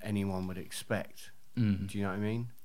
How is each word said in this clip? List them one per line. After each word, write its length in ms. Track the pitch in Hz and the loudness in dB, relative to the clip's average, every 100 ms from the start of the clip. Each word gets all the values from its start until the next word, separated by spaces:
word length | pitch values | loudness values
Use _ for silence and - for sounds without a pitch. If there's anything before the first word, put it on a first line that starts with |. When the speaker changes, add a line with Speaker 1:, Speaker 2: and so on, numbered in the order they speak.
Speaker 1:
anyone 440 | 110 104 98 92 92 | 0 2 2 0 -2
would 100 | 92 | -4
expect. 720 | - - - 110 - - - - - - | -6 -6 0 0 0 -8 -12 -12 -4 4
Speaker 2:
Mm. 320 | 110 95 95 | 4 4 2
Speaker 1:
Do 100 | 101 | 0
you 60 | |
know 60 | 98 | 0
what 60 | 95 | 2
I 40 | |
mean? 280 | 104 117 120 - | 0 0 -2 -6